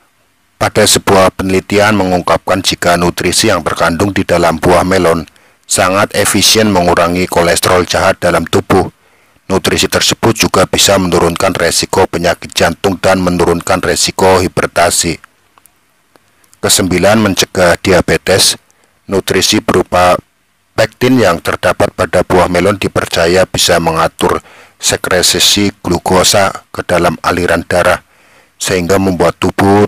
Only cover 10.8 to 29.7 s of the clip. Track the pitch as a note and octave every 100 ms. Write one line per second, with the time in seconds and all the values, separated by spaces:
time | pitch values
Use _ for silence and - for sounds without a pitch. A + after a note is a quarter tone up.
10.8 | - G2 F2+ F2 E2+ E2 F#2+ F2 E2 -
11.8 | - F#2+ F#2 F2 E2+ D#2+ D2+ - F2 E2
12.8 | G2+ F2+ G2 F#2+ F2+ F2 E2+ F2 - F#2
13.8 | F2 D#2+ - - F#2 F#2 F2+ - E2+ -
14.8 | F2 - E2+ - - _ _ _ _ _
15.8 | _ _ _ _ _ _ _ - G2+ -
16.8 | F#2 F2+ F#2+ A2+ G#2 F#2 - F#2+ F2 E2+
17.8 | F#2+ F2 - E2 - G2 - - _ _
18.8 | _ _ - G2 - F#2+ - G#2 - F#2
19.8 | - F2+ F2+ - _ _ _ _ _ -
20.8 | A2 - B2 C3 F#2+ E2+ - E2 F2+ F2
21.8 | G2+ - F#2 F#2 - F#2 E2+ F2 F#2+ G2+
22.8 | G2 - - F2+ E2+ F#2 F#2 - - E2+
23.8 | E2 D#2+ - - F2+ D#2+ - - - -
24.8 | - F#2+ - F2+ E2+ F2 - G2+ G2+ -
25.8 | F2+ F2 - F#2 E2+ G#2 F#2+ - _ -
26.8 | - F2 E2+ D#2+ - F2 E2+ E2+ - F2+
27.8 | F2 E2+ _ _ _ _ _ - - F#2
28.8 | E2+ G2 G2 E2+ E2+ - B2 - G2